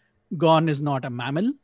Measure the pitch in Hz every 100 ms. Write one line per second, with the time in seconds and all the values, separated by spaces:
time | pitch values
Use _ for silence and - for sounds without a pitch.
0 | _ _ - 165 165 160 160 139 147 139
1 | 131 120 123 147 220 285